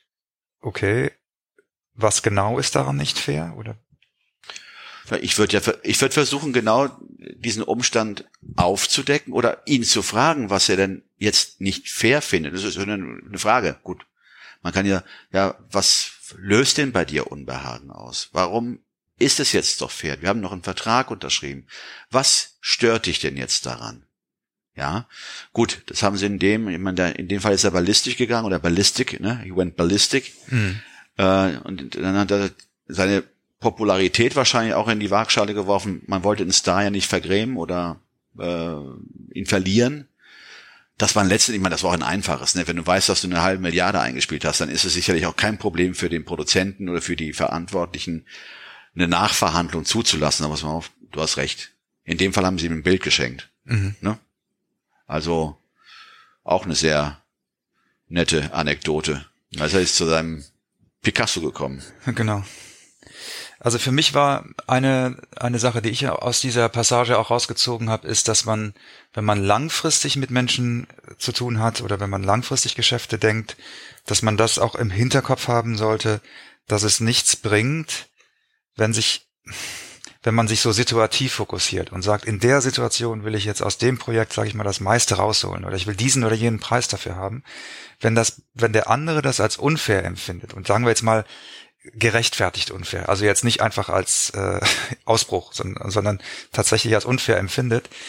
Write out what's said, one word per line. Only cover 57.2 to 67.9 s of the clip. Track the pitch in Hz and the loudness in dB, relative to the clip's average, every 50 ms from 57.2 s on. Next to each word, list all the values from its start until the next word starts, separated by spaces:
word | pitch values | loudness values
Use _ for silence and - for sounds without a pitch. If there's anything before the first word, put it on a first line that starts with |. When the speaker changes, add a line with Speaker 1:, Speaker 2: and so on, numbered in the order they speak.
| _ _ _ _ _ _ _ _ _ _ _ _ _ _ _ _ _ _ | _ _ _ _ _ _ _ _ _ _ _ _ _ _ _ _ _ _
Speaker 2:
nette | 82 85 85 - 82 78 71 69 - | -2 0 0 2 2 0 0 -2 -2
Anekdote. | - 78 73 73 73 - 82 76 76 73 80 76 69 69 - _ _ _ _ - 73 | -2 -2 0 -2 -2 -2 -2 -2 -2 -2 -2 -4 -4 -6 -12 _ _ _ _ -6 -4
Also | 76 78 87 | -2 2 2
er | 95 90 | 2 2
ist | 82 - | 2 2
zu | - 87 | 2 2
seinem | 82 80 80 82 82 80 76 71 - _ _ _ _ _ _ _ _ _ _ - | 2 2 2 0 -2 -6 -10 -12 -16 _ _ _ _ _ _ _ _ _ _ -4
Picasso | 110 98 - 117 104 - 95 82 | -2 0 0 0 0 0 -2 -2
gekommen. | 71 - - 71 67 67 67 - - - - - | -4 -4 -4 -6 -6 -6 -10 -14 -18 -20 -10 -8
Speaker 1:
Genau. | - 120 - 117 110 107 101 98 - - - - - - - - _ _ _ - - - - - - - - - - - _ | -6 -2 0 0 0 0 -2 -4 -10 -14 -18 -20 -20 -20 -20 -20 _ _ _ -20 -20 -20 -16 -14 -14 -14 -14 -14 -16 -18 _
Also | - 120 117 117 | -2 0 0 0
für | - 135 127 | 0 0 2
mich | 143 - - - | 2 2 2 4
war | 143 143 143 139 127 - - - - - | 4 4 4 2 0 -4 -8 -14 -12 -4
eine, | - 127 127 131 135 131 131 127 127 127 - - - - | 0 0 2 4 2 2 2 0 -2 -4 -6 -14 -18 -10
eine | - - 123 120 117 | -6 -4 -2 0 0
Sache, | 113 127 110 117 107 | 0 0 0 0 0
die | 117 | -2
ich | 123 127 139 135 | -2 0 -2 -2
aus | 80 - - 123 117 - | -2 -2 -2 -2 0 0
dieser | - 131 113 120 117 113 | -2 0 2 2 2 2
Passage | - 120 113 - 123 120 120 113 123 | 2 0 2 4 4 4 4 4 2
auch | 107 113 - | 2 2 2
rausgezogen | 120 120 - - 117 - - 127 120 113 117 110 | 0 0 0 -2 0 0 0 0 0 -2 -2 -2